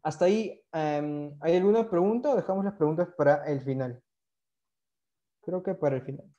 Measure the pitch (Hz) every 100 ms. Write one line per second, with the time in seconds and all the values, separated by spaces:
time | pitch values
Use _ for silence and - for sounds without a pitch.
0 | 156 147 180 214 208 - _ 160 151 147
1 | 151 147 147 143 160 180 196 220 220 175
2 | 190 233 294 233 - 190 196 202 151 160
3 | 175 - 143 147 151 143 135 131 127 120
4 | _ _ _ _ _ _ _ _ _ _
5 | _ _ _ _ - 180 185 185 151 131
6 | 135 139 -